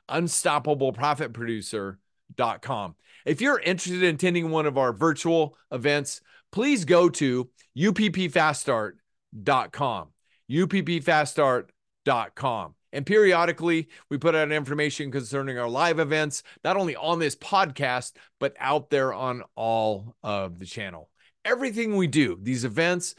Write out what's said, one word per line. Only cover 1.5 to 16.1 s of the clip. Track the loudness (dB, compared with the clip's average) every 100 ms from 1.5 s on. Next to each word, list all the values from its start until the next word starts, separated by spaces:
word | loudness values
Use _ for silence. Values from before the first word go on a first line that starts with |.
| -6 -6 -6 -6 -10 _ _ _ -2
dot | -2 -2
com. | -6 -6 -6 -12 _ -8 -4
If | 0
you're | 2 2
interested | 0 -2 -2 0
in | 2 2
attending | 0 0 0
one | 0 0
of | 2
our | 0
virtual | 2 2 2 2 2 2 -4 _
events, | -4 0 0 -2 -10 -16 -20 _
please | -2 0 2 4
go | 6 6
to | 4 0 0 -4 _ _
U | 0 2
P | 2 2
P | 0 0
fast | 2 2 2
start | 0 0 -2 -8 _ _ _ -6
dot | 0 2 0
com. | -4 -4 -4 -8 _ _ _ -4
U | 0 0
P | 0
P | -2 -2
fast | 2 2 2
start | 2 2 2 -2 _ _ _ 0
dot | 0 -2 -4
com. | -4 -2 -6 -14 _
And | -8 2
periodically, | 6 6 6 2 0 0 0 -2 -12 _
we | -2
put | 2 2
out | 2
information | 0 -2 -2 -2 -2 -6
concerning | -6 -6 -6 -6 -4
our | -4
live | 0 2 2
events, | 0